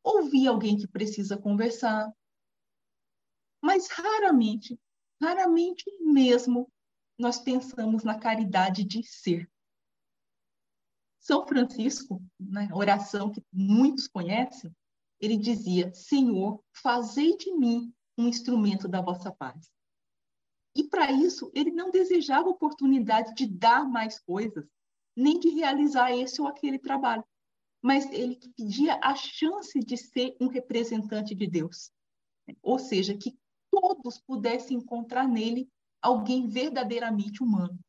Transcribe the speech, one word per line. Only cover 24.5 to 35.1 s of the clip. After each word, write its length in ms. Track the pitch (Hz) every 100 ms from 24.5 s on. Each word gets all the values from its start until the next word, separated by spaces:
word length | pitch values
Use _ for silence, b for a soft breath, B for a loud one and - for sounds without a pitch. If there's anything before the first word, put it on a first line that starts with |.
| 160 143 _ _ _ _
nem 240 | - 277 349
de 120 | 330
realizar 680 | 302 294 285 294 262 254 247
esse 260 | 254 -
ou 60 | 285
aquele 320 | - 285 269
trabalho. 460 | 277 277 262 226 - _ _ _ _ _
Mas 300 | 247 269 277
ele 260 | - 247 247 254 -
pedia 420 | 214 226 311 -
a 140 | - 277
chance 640 | - - 311 403 - 277
de 160 | 220 240
ser 400 | - 262 254 -
um 100 | 254
representante 840 | 247 - 233 226 220 202 214 208
de 140 | 196 196
Deus. 460 | 170 160 - - _ _ _ _ _ - -
Ou 160 | - 262
seja, 400 | - 190 190 208
que 220 | 240 - _ _ _
todos 480 | 392 370 359 247 -
pudessem 560 | - 254 226 247 - 247
encontrar 500 | - 240 226